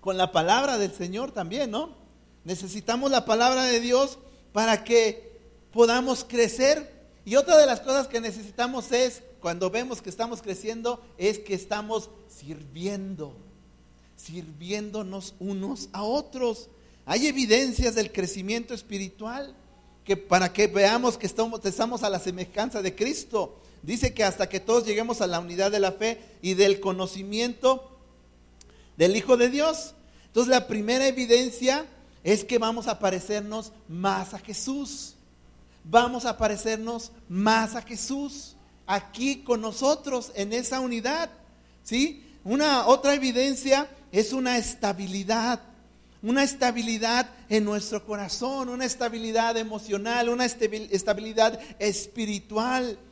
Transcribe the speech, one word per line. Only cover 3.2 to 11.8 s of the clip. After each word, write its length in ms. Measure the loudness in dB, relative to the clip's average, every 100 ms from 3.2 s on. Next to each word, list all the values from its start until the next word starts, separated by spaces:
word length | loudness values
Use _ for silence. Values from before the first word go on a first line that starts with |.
palabra 400 | 2 4 4 4
de 160 | 2 0
Dios 400 | 2 2 2 -4 -20 -20 -6
para 320 | 0 2 2
que 480 | 4 4 4 0 -16 -20 -20 -20 _
podamos 540 | 4 6 6 0 -2 -2
crecer. 680 | 0 0 4 2 2 -2 -18 -20 _
Y 140 | 2 2
otra 200 | 8 8
de 80 | 8
las 140 | 4
cosas 300 | 0 0 0
que 100 | -4
necesitamos 720 | -6 -10 -14 -4 -2 -2 0
es, 320 | 2 2 -2 -18 -8
cuando 300 | -6 -2 0
vemos 320 | -2 -4 -8
que 80 | -10
estamos 320 | -6 -6 -6
creciendo, 600 | -8 -8 -6 -4 -4 -4 -10 -2
es 220 | -2 -2
que 140 | -4
estamos 560 | -6 -4 -6